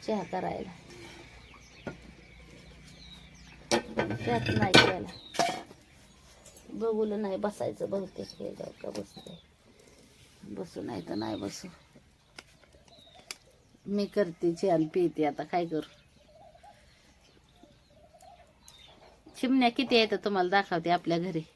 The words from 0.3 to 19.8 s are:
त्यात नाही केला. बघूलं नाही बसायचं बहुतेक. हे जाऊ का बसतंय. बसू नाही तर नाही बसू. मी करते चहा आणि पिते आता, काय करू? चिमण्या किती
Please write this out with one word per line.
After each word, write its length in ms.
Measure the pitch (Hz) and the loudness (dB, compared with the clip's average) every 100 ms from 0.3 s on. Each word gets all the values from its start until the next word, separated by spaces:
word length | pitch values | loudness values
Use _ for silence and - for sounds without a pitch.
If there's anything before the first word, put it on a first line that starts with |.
| 185 180 - - - - - - - - - - - - - - - - - - - - - - - - - - - - - - - - - - - - - | -4 -4 -6 -10 -12 -20 -18 -18 -18 -20 -20 -20 -20 -20 -16 -14 -14 -18 -20 -20 -20 -20 -20 -20 -20 -20 -20 -20 -20 -20 -20 -20 -20 0 0 0 -4 -2 -2
त्यात 240 | - 240 226 214 | 0 0 2 2
नाही 140 | 202 | 6
केला. 360 | 180 - 185 196 - - - 698 - - - - - - - - - - - - | 8 6 2 -6 -12 -16 0 0 0 -10 -20 -20 -20 -20 -20 -20 -20 -20 -20 -16
बघूलं 500 | - 226 220 220 208 | -4 -2 0 0 0
नाही 140 | 208 190 | -2 -2
बसायचं 540 | 202 202 - 214 - | -2 -2 -4 -4 -4
बहुतेक. 380 | 196 185 - - - | -4 -6 -10 -12 -10
हे 120 | - | -12
जाऊ 180 | - - - | -10 -14 -12
का 80 | - | -10
बसतंय. 460 | - 101 - - 175 - _ _ - - - - - - - - | -10 -10 -14 -20 -20 -20 _ _ -20 -20 -20 -20 -20 -20 -20 -16
बसू 280 | - 180 - | -12 -10 -10
नाही 260 | - 110 - | -8 -8 -8
तर 60 | |
नाही 220 | - 110 107 | -8 -6 -6
बसू. 320 | 101 - - - - - _ _ _ - - - - - - - - - - - - - _ _ - | -8 -10 -14 -18 -20 -20 _ _ _ -20 -20 -20 -20 -20 -20 -20 -20 -20 -18 -18 -18 -20 _ _ -4
मी 200 | 202 202 | -2 0
करते 460 | - 190 165 175 | 2 0 2 0
चहा 200 | 170 196 | 2 4
आणि 120 | 165 156 | 4 4
पिते 300 | 185 175 - | 2 2 2
आता, 200 | 151 143 | 0 0
काय 220 | 151 180 170 | -2 -2 0
करू? 220 | 160 151 - - - - - - - - - - - - - - - _ - - - _ - - - - - - _ - - - - - - - - | -4 -6 -14 -20 -20 -20 -20 -20 -20 -20 -20 -20 -20 -20 -20 -20 -20 _ -20 -20 -20 _ -20 -20 -20 -20 -20 -20 _ -20 -20 -20 -20 -20 -20 -20 -4
चिमण्या 280 | 254 262 240 | 2 6 6
किती 200 | 233 | 4